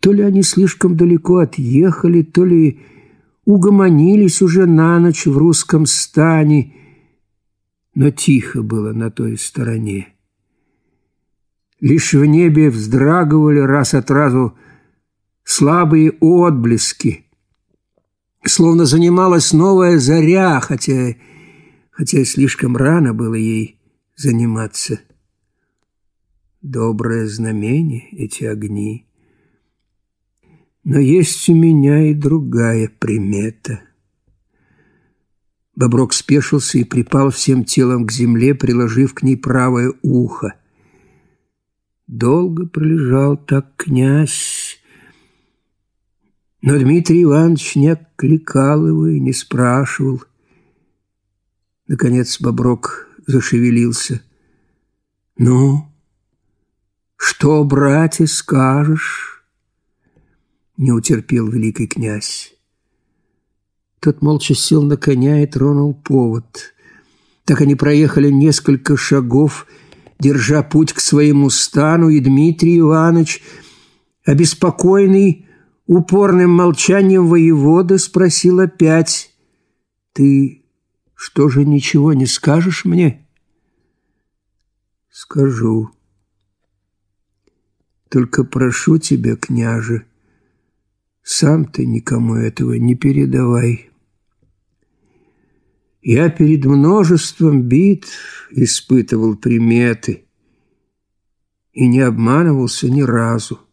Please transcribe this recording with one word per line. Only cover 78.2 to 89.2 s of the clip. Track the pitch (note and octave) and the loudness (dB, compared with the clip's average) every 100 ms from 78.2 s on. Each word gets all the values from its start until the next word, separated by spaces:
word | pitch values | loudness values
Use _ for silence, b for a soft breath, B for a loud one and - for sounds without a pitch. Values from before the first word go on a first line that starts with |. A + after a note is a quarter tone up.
| F3+ - F3+ F3+ | 0 2 0 2
опять: | F#3 - D#3+ D#3+ D#3+ - - _ _ _ _ _ _ _ _ | 0 0 2 2 0 -6 -10 _ _ _ _ _ _ _ _
"Ты | - C#3 C#3 C#3 - _ _ _ _ _ _ | 0 2 2 0 -6 _ _ _ _ _ _
что | - - C#3+ | -12 0 0
же | C3 C#3+ | 2 2
ничего | D3 C3 D#3+ D3 | 0 0 0 2
не | D3 C3 | 0 -2
скажешь | - - D3+ F3 E3+ F#3 | -2 -2 0 0 -4 -2
мне?" | E3+ E3+ A#2+ _ _ _ _ _ _ _ _ _ _ _ _ _ _ _ _ _ _ _ | 0 0 -2 _ _ _ _ _ _ _ _ _ _ _ _ _ _ _ _ _ _ _
Скажу. | - - - C#3 A#2 A2+ A2 A2 _ _ _ _ _ _ _ _ _ _ _ _ _ _ _ _ _ _ _ _ _ _ | -20 -10 -2 -2 0 -2 -4 -6 _ _ _ _ _ _ _ _ _ _ _ _ _ _ _ _ _ _ _ _ _ _
Только | C3 A#2+ - | -2 -2 -2
прошу | B2+ B2+ B2+ A#2+ - D#3+ | -4 -2 -4 -2 0 0
тебя, | - C3 | 0 -2